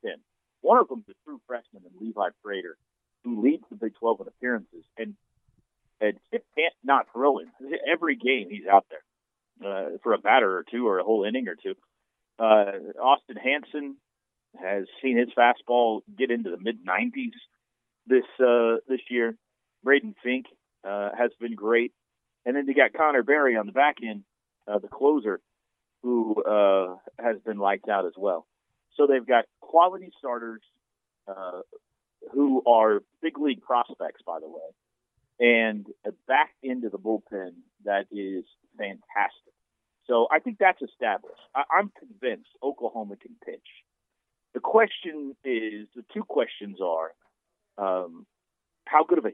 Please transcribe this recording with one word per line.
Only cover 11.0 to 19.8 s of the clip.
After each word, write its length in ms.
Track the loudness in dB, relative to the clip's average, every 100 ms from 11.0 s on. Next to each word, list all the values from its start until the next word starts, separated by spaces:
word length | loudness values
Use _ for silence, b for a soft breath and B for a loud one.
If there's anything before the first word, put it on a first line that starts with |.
whole 200 | 0 0
inning 240 | 0 -4 -6
or 80 | -8
two. 180 | -10 -12 _ _ _ _ _ 0
Uh, 640 | 6 6 4 -2 -10 -2
Austin 360 | 2 2 0 -6
Hansen 580 | -2 -2 -4 -10 -10 -12 _ _ _ _ _ -12
has 240 | -6 -6 -6 -6
seen 160 | 0 0
his 120 | 2
fastball 720 | 4 4 2 0 2 2 0 -8 -6
get 140 | -4
into 220 | -2 -6
the 60 | -8
mid 280 | -6 -6 -4
nineties 480 | -2 -2 -6 -10 -12 _ _ _ _ _ _ 2
this, 200 | 2 2 0
uh, 380 | 4 4 2 0 -2
this 140 | -6 -4
year. 260 | -2 -2 -4 _ _ _ _